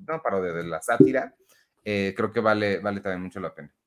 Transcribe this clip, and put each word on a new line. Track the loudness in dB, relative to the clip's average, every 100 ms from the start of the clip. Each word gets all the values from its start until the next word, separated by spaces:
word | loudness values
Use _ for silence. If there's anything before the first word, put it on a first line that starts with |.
| -8
no | -4
parodia, | -2 0 -2
de | -2 -4
la | -4
sátira, | 2 6 6 4 -4 -10 _ _ _ _ -4
eh, | 0 0 0
creo | -2
que | 0
vale, | 2 2 2 0
vale | -2 -4
también | -4 -6
mucho | -6 -8
la | -10 -10
pena. | -18 _